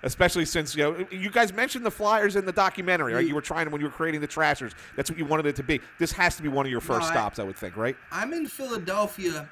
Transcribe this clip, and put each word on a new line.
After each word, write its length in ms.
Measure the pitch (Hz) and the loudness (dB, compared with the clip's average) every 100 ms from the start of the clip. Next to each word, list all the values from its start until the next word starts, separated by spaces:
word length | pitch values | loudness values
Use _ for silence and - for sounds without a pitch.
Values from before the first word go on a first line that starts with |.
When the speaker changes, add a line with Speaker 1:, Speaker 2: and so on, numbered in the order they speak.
Speaker 1:
especially 420 | 131 - 180 180 160 | -4 2 2 4 0
since, 280 | 175 151 | 0 -2
you 80 | 147 | 0
know, 220 | 147 165 185 | 0 0 -6
you 180 | 185 196 | -6 0
guys 220 | 233 220 | 2 2
mentioned 320 | 196 269 262 | 2 -2 0
the 60 | 233 | -4
Flyers 460 | - 208 220 208 196 | 0 2 4 4 2
in 100 | 190 | 0
the 60 | |
documentary, 600 | 175 190 - 180 175 135 | 2 2 2 0 2 2
right? 100 | 117 | 2
Speaker 2:
We 60 | 165 | 2
Speaker 1:
You 60 | |
were 80 | 147 | 0
trying, 280 | - 160 160 | -2 -2 -2
when 100 | 147 | -2
you 60 | 147 | -4
were 40 | |
creating 300 | - 160 156 | -2 -2 0
the 60 | 147 | -4
Trashers, 440 | - 151 147 120 - - - | 2 2 2 -4 -10 -10 -4
that's 140 | 135 | -4
what 80 | 165 | -2
you 80 | 147 | 0
wanted 180 | 156 147 | 2 2
it 100 | 143 | -2
to 60 | |
be. 180 | 131 147 - - | 0 -2 -2 -4
This 140 | 165 | -2
has 220 | - 180 - | 2 2 2
to 60 | |
be 60 | 151 | -2
one 160 | 139 | 0
of 60 | 135 | 0
your 100 | 120 | -2
Speaker 2:
No, 60 | - | 0
Speaker 1:
first 240 | 117 110 | 0 2
Speaker 2:
I, 40 | |
Speaker 1:
stops, 240 | - 104 - | 2 0 -4
I 40 | |
would 140 | 98 95 | -6 -6
think, 200 | 95 92 | -10 -2
right? 200 | 117 131 - | -4 -4 -8
Speaker 2:
I'm 220 | 170 233 | -6 -4
in 140 | 339 294 | -4 -6
Philadelphia, 1000 | - 262 226 170 202 208 - 180 151 147 | -6 -6 -4 -2 0 0 0 -4 -4 -8